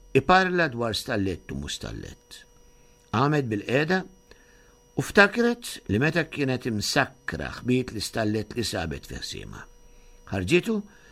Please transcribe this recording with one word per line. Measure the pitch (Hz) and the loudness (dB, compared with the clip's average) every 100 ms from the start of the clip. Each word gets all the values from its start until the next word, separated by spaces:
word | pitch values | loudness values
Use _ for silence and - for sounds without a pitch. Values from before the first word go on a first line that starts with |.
| - | 0
iparla | 135 131 185 185 180 160 | 2 6 4 4 2 0
dwar | 117 117 | -2 -4
stallett | 101 - 110 95 82 - | -4 -2 -2 -2 -4 -8
u | 69 | -8
mhux | 71 - | -8 -8
stallett. | 58 55 50 - - - - - - - - - _ | -10 -10 -12 -16 -20 -20 -20 -20 -20 -20 -20 -20 _
Għamet | 107 143 151 123 | 0 2 2 0
bil-qiegħda | 104 95 131 156 190 - - - - - - - _ _ - | -2 0 0 2 0 -2 -14 -20 -20 -20 -20 -20 _ _ -4
u | |
ftakret | - - 202 233 233 240 - - - | 2 6 6 6 2 0 -6 -8 -2
li | 101 | 2
meta | 156 165 | 2 0
kienet | 156 143 135 127 127 | -2 -2 0 0 -2
imsakra | 104 - 147 127 - - - 65 - | -2 0 2 0 -4 -8 -6 -6 -4
ħbiet | 117 127 127 | 0 0 0
l-istallett | 107 - 117 107 107 - 120 | -6 -6 -2 0 -2 -4 -4
li | |
sabet | 101 98 82 67 - | -4 -2 -4 -6 -10
fi | |
ħsiemha. | 60 - 50 50 50 - - - - - - - | -12 -12 -12 -12 -14 -18 -20 -20 -20 -20 -20 -6
Ħarġitu | 98 90 175 226 107 - - - | -4 2 2 2 -4 -6 -16 -20